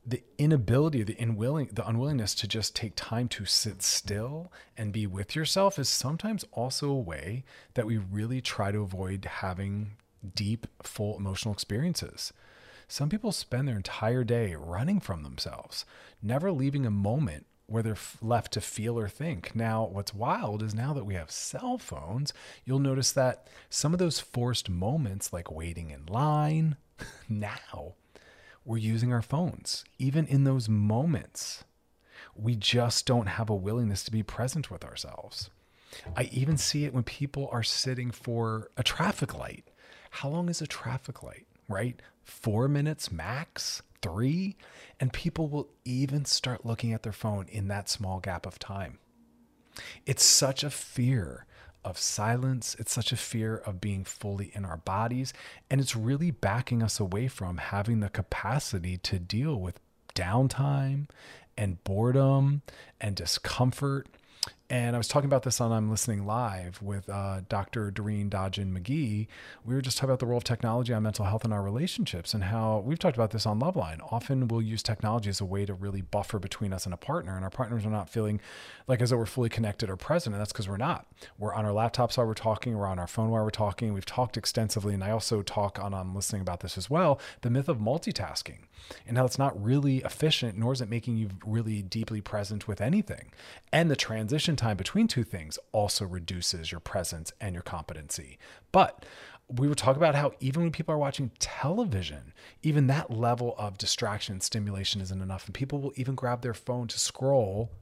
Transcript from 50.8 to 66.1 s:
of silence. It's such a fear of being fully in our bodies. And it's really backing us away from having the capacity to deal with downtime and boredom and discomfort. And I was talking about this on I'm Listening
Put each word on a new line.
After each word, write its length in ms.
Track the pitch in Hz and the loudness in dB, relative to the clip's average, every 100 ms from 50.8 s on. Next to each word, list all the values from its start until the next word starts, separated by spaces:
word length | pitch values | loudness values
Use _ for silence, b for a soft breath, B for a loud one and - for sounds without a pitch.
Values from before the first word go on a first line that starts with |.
| - - 123 131 78 60 - B B B | -6 2 4 4 0 -8 -16 B B B
of 140 | 101 90 | -10 -4
silence. 800 | - - 107 120 131 131 - - | -2 0 2 2 2 0 -4 -6
It's 140 | 107 | -4
such 180 | - - | -2 0
a 60 | 117 | -2
fear 400 | - 113 110 110 | -2 -2 0 -2
of 240 | - 92 | -4 -4
being 240 | 104 98 | -2 -2
fully 460 | 95 - 104 98 98 | -4 -6 -4 -4 -4
in 120 | 104 | -6
our 120 | 95 82 | -6 -4
bodies. 560 | - 98 117 123 131 B B B _ | -2 0 0 0 -4 B B B _
And 120 | 135 | 2
it's 140 | 131 | 2
really 360 | 117 110 139 170 | 0 2 2 0
backing 520 | 135 98 113 - 120 | 2 2 2 2 2
us 160 | 110 - | 2 2
away 280 | 98 101 131 | 0 0 -2
from 300 | - 90 87 | -2 -4 -4
having 420 | - 101 104 113 | -2 -2 2 2
the 100 | 101 | 2
capacity 880 | - - - 98 131 - 95 87 90 | -2 -4 -4 0 0 0 -4 -2 -4
to 200 | - 92 | -2 -2
deal 360 | 87 107 151 | -2 -2 0
with 240 | 120 90 - _ _ - | 0 -4 -8 _ _ -8
downtime 960 | - 90 117 135 - 139 139 135 139 147 B B B B - | -4 2 4 4 4 2 2 2 -2 -4 B B B B -4
and 260 | 104 87 | -2 -2
boredom 800 | - 98 120 135 135 139 139 143 - B B _ | -2 2 4 6 6 6 6 2 -2 B B _
and 140 | 107 | -4
discomfort. 920 | 95 85 - - - 127 - 139 139 - B B B B B _ | -2 -2 -2 -2 2 2 2 -2 -2 -6 B B B B B _
And 260 | 127 120 | 0 2
I 20 | 120 | 0
was 100 | 113 | 2
talking 200 | 147 139 | 2 6
about 160 | 135 | 4
this 180 | 127 - | 4 2
on 100 | 117 | 4
I'm 200 | 113 107 | 4 2
Listening 340 | 107 - | 2 0